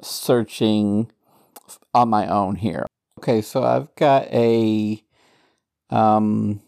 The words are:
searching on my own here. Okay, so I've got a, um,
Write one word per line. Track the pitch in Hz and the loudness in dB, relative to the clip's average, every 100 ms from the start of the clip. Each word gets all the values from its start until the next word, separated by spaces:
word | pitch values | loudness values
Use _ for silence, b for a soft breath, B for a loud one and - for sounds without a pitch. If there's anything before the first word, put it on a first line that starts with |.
searching | - - - 127 110 - 113 107 104 101 117 _ b b b - - - _ | -14 -8 0 0 0 -2 0 2 0 -2 -4 _ b b b -20 -20 -20 _
on | 123 123 | 2 2
my | 107 92 | 2 0
own | 101 95 95 | -2 -2 -2
here. | 104 69 - - _ - | -4 -4 -8 -12 _ -8
Okay, | - 113 | -2 -2
so | 107 135 | -2 -2
I've | 123 123 143 - | 0 0 -4 -2
got | 151 135 - | 2 2 0
a, | - 117 113 110 107 107 110 _ _ _ _ _ _ _ _ _ | 0 2 2 2 0 -2 -6 _ _ _ _ _ _ _ _ _
um, | 113 110 107 107 107 107 104 | 0 2 2 2 0 -2 -6